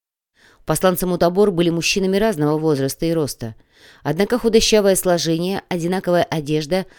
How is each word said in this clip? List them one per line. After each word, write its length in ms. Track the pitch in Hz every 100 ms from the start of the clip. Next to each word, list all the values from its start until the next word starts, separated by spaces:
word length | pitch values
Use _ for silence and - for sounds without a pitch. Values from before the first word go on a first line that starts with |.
| _ _ _ _ _ _ -
Посланцы 420 | 156 185 180 180
Мутабор 440 | 175 175 175 208
были 200 | 170 175
мужчинами 440 | 170 160 202 190 196
разного 400 | 220 165 147 151
возраста 480 | 156 139 135 - 165
и 60 |
роста. 440 | 165 139 - 113 - _ _ - -
Однако 380 | 139 156 202 240
худощавое 560 | 226 214 - 214 196 185
сложение, 680 | 185 170 147 165 180 196 -
одинаковая 560 | 180 170 185 175 175
одежда, 640 | - 160 143 151 147 180 180